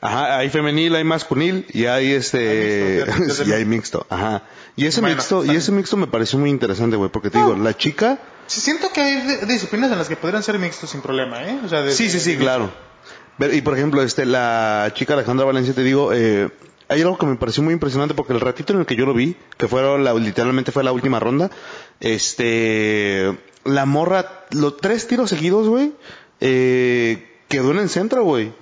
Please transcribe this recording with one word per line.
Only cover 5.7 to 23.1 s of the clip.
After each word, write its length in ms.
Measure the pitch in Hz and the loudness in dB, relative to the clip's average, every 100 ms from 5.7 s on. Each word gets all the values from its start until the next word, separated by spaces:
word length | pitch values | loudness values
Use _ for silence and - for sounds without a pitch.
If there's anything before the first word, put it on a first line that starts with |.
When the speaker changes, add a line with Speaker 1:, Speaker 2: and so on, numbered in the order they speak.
Speaker 2:
bien. 80 | 202 | 0
Speaker 1:
mixto 180 | 185 202 | 0 0
me 100 | 165 | 0
pareció 300 | 117 113 135 | 0 0 0
muy 100 | 143 | 2
interesante, 460 | 139 117 95 117 110 | 0 0 0 0 2
güey, 140 | 98 | 0
porque 200 | 110 101 | -2 -2
te 80 | 107 | 2
Speaker 2:
No. 120 | 104 | 2
Speaker 1:
digo, 100 | 98 | 4
la 120 | 107 107 | 0 0
chica 420 | 156 151 220 269 - - - | -4 0 0 0 -6 -20 -10
Speaker 2:
Sí, 120 | - | -4
siento 300 | 277 320 381 | -2 -2 -2
que 80 | 370 | 0
hay 200 | 277 277 254 | 0 0 -2
de-, 200 | 262 208 | -4 -2
disciplinas 460 | 240 185 214 262 | -2 -2 -2 0
en 60 | 208 | 0
las 100 | 156 | -2
que 80 | 156 | -4
podrían 260 | 165 202 | -2 -2
ser 160 | 208 208 | -2 -2
mixtos 320 | 180 - 156 | -4 -6 -10
sin 120 | 143 | -10
problema, 380 | - 131 127 120 | -4 -4 -4 -6
¿eh? 160 | 160 269 | -8 -8
O 40 | 220 | -4
sea, 140 | 160 | -2
de-, 100 | 139 | 0
Speaker 1:
Sí, 160 | 143 226 | 0 0
sí, 60 | |
Speaker 2:
de-, 60 | 175 | 0
Speaker 1:
sí, 80 | 165 | -2
Speaker 2:
de- 60 | 151 | 0
Speaker 1:
claro. 320 | 131 127 104 - - - - - - - | 0 0 -2 -8 -20 -20 -20 -20 -20 -4
Pero, 160 | 139 | 0
y 60 | 160 | 0
por 160 | 131 131 | 0 0
ejemplo, 260 | 147 139 | 2 2
este, 240 | 131 - 131 | 0 0 0
la 640 | 127 120 117 110 107 107 | 2 2 2 2 0 0
chica 200 | - 135 | -2 -2
Alejandra 300 | 147 120 127 135 | 0 0 2 2
Valencia, 260 | 135 127 | 2 0
te 80 | 131 | 0
digo, 280 | 131 135 143 | 2 2 2
eh, 360 | 117 113 104 101 - - _ _ | 2 4 2 0 -4 -20 _ _
hay 140 | 143 | 0
algo 160 | 170 185 | 2 0
que 80 | 156 | -2
me 100 | 127 | -2
pareció 260 | 123 110 | -2 0
muy 120 | 151 | 0
impresionante 400 | 165 151 131 147 | 0 0 0 -2
porque 180 | 147 143 | -2 -2
el 80 | 120 | 0
ratito 320 | 120 123 147 | 0 -4 -2
en 80 | 196 | 0
el 60 | 170 | 0
que 100 | 120 | 0
yo 80 | |
lo 80 | 131 | 2
vi, 240 | 120 135 175 - - | 2 0 -2 -14 -6
que 100 | 113 | -2
fue 140 | 127 135 139 | 0 2 2
la, 160 | 135 | 2
literalmente 580 | 113 110 95 120 131 127 | 2 0 0 0 0 0
fue 100 | - | 0
la 80 | 131 | 0
última 280 | 127 131 120 | 0 0 0
ronda, 300 | 107 135 185 - - - - _ | 0 0 -2 -4 -18 -18 -20 _
este, 1400 | 113 110 - - 120 113 113 110 107 107 104 | -2 -2 -2 -2 0 2 2 0 0 0 0